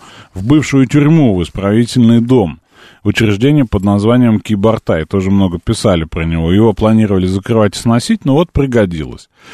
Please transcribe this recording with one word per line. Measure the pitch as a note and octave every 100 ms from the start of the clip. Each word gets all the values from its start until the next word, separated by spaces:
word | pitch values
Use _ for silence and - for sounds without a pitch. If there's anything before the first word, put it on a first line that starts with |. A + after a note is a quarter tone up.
| - - -
в | F#2+ G#2
бывшую | D3+ - C3+ B2+
тюрьму, | C#3+ C#3+ E3 B2+ F#2
в |
исправительный | E2 - G2 G#2+ A#2 B2+ A2+ A#2
дом. | A#2+ C3 F2 C#2 _ _ - _
Учреждение | G2+ G2+ A2 G2+ C3 D3+ B2
под | G2+
названием | G2+ G2+ G#2+ B2 A#2+ G#2+
Кибартай. | - G#2+ G#2+ - - F2
Тоже | D#2 G2+ F#2+
много | G2 F#2+ E2+
писали | - A2 A2+ F2 D#2
про | F2
него. | E2 E2 E2
Его | G2 A2+
планировали | G2 A2 A2 G#2+ G2 F#2
закрывать | F#2+ F#2 A2+ G#2 -
и |
сносить, | A#2 A#2 - A3+
но | C#3+
вот | C3+ F3
пригодилось. | - C#3 A#2 G2 E2 C2+ A#1 - _ -